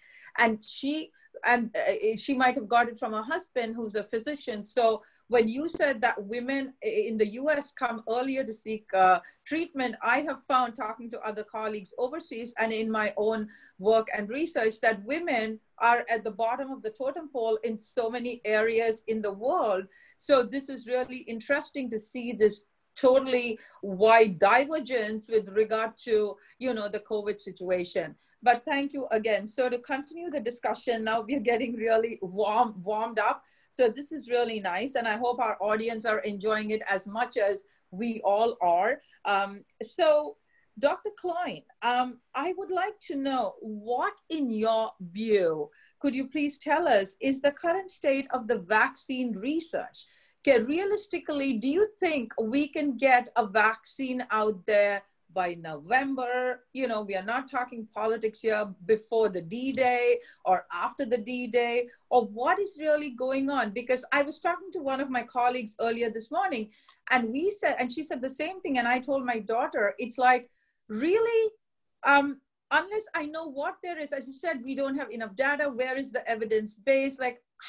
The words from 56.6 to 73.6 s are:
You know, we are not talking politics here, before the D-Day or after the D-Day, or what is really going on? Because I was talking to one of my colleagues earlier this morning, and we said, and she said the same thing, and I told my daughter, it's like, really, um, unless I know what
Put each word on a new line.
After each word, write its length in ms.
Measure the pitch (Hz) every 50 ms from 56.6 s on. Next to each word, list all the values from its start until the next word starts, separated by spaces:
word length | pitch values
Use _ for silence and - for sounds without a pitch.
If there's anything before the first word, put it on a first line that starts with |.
| _ _ -
You 140 | 254 262 233
know, 140 | 226 214
we 140 | 208 196 196
are 100 | 185 190
not 240 | 208 240 262 269 -
talking 380 | 277 247 247 247 247 226 214 -
politics 500 | - 208 214 220 226 226 220 220 214 -
here, 260 | - 220 214 214 208 202 185 - 175
before 440 | 170 220 214 - - 233 226 220 202
the 120 | 185 180
D-Day 800 | 165 165 208 240 254 269 - 262 254 247 247 240 240 240 240 240 - - - _ -
or 220 | 185 - - - -
after 340 | 175 175 196 240 - - 277
the 120 | 220 240 247
D-Day, 720 | 208 233 254 247 247 226 214 240 233 233 240 247 240 240 - _ _ -
or 140 | 247 247 220
what 340 | 196 208 226 247 311 370 392
is 180 | 403 349 - 285
really 300 | 311 302 302 302 294 285
going 400 | 240 233 254 262 269 269 269 269
on? 220 | 285 262 226 208
Because 340 | 196 247 240 240 254 247 - - 269
I 80 | 285
was 180 | 285 294 311 -
talking 320 | - 339 349 349 381 381 -
to 100 | 359 277
one 180 | 269 269 262
of 80 | 285 262
my 140 | 254 247 226
colleagues 520 | 240 - 247 240 247 254 254 226 214 - -
earlier 300 | 226 233 233 233 233 220
this 200 | 220 226 220 -
morning, 380 | 294 349 392 370 294 226 214 214 _ _ _ _ - _ - -
and 220 | 254 247 233 220
we 180 | 233 285 339 403
said, 280 | 415 - 359 302 269 -
and 120 | 254 247
she 120 | - 320 294
said 180 | - 330 254
the 80 | 247 262
same 320 | 262 - 302 339 381 370
thing, 160 | - 339 269 247
and 100 | 240 240
I 120 | 247 254
told 260 | 254 294 277 269 254
my 140 | 247 240 220
daughter, 560 | 196 220 226 233 285 302 - 262 208 202 190 -
it's 220 | 247 - - -
like, 320 | 247 254 254 254 254 - _ _ _ _ _ _ _ -
really, 600 | 214 214 269 339 392 453 453 453 466 453 440 427 - _ _ _ _ _ _ _ _ _ -
um, 340 | 269 285 285 277 285 269 - _ _ _ _ _ -
unless 320 | 277 311 339 392 415 427 427 - -
I 120 | 330 294
know 240 | 302 311 320 330 311
what 260 | 254 277